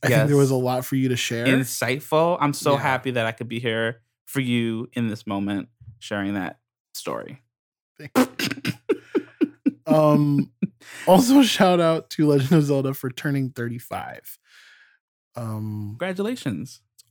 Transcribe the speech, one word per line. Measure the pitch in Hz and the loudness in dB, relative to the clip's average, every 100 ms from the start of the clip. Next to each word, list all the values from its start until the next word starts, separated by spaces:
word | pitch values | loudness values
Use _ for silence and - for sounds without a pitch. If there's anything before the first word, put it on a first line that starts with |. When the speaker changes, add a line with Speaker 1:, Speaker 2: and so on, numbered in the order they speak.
Speaker 1:
I | - | 0
think | 113 143 | 2 4
there | 143 | 4
was | 135 | 4
Speaker 2:
yes. | |
Speaker 1:
a | 131 | 2
lot | 123 127 135 | 0 -2 -2
for | 135 | -2
you | 131 | 0
to | 123 | 0
share. | - 117 127 | -4 -2 0
Speaker 2:
Insightful. | 131 127 - 117 139 - 156 170 175 | 0 0 -4 -4 -4 -2 0 2 0
I'm | 147 | -2
so | 139 147 | -2 0
Speaker 1:
Yeah. | 139 | 0
Speaker 2:
happy | 139 127 131 | 0 -2 -2
that | 123 113 | -2 -2
I | |
could | 113 117 | -4 -8
be | 117 | -6
here | 120 113 113 117 _ _ - | -4 -2 -4 -6 _ _ -10
for | 139 | -6
you | 127 120 117 113 120 | -2 0 0 -4 -8
in | 123 113 | -4 -4
this | 110 - | -4 -6
moment, | 98 101 101 - _ - - | -4 -4 -4 -8 _ -20 -18
sharing | - 104 98 | -8 -6 -4
that | 101 87 - _ _ _ | -4 -6 -12 _ _ _
story. | - - 58 - - _ _ _ _ _ - | -14 -10 -10 -10 -18 _ _ _ _ _ -20
Speaker 1:
Thank | 147 254 | -4 0
you. | 254 - - - - - | 0 0 -8 -6 -8 -8
<laughs> | - - - - - - 302 - - - - | -6 -6 -4 -6 -6 -4 -6 -2 -4 -4 0
Um, | 156 151 147 147 143 139 - - _ - - - | 4 6 4 2 0 -2 -4 -8 _ -20 -4 4
also, | 185 247 277 | 6 8 6
shout | 233 - 190 175 | 6 6 4 6
out | 165 160 - | 4 0 -2
to | - 151 | 0 4
Legend | 143 131 | 4 4
of | 165 | 4
Zelda | 143 139 135 | 4 0 -2
for | 135 131 | -4 -8
turning | - 151 139 131 | -6 -4 -2 -4
thirty-five. | 123 117 120 - 95 62 64 - - _ - - - _ _ _ _ _ - | -6 -8 -8 -10 -10 -10 -14 -18 -20 _ -20 -20 -20 _ _ _ _ _ -12
Um, | 113 107 107 104 104 | -8 -6 -6 -8 -8
Speaker 2:
Congratulations. | 113 185 185 208 247 139 90 - - _ _ | -8 -6 -4 -4 -4 -6 -6 -8 -16 _ _
It's | - | 2